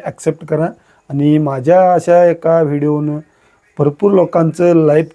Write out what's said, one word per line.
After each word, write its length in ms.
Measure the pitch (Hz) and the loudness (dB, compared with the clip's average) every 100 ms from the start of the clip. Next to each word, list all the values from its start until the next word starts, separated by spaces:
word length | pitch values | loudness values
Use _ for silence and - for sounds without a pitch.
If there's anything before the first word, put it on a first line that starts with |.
ॲक्सेप्ट 420 | 151 - 160 156 151 | -6 -8 -8 -8 -6
करा. 200 | 151 170 - _ _ _ | -4 -4 -8 _ _ _
आणि 280 | 143 147 151 | -4 0 0
माझ्या 540 | 147 135 131 180 185 | -2 -4 2 4 4
अशा 320 | 175 170 175 | 0 2 2
एका 380 | 175 165 160 165 | 2 0 0 0
व्हिडिओनं 560 | 151 143 147 151 151 151 156 _ _ _ _ - | 0 -2 -2 -2 -4 -8 -12 _ _ _ _ -4
भरपूर 340 | 147 143 202 | -2 0 0
लोकांचं 760 | 196 170 170 160 156 175 170 156 | 0 0 0 -2 0 2 2 2
लाईफ 200 | 151 165 | 0 -2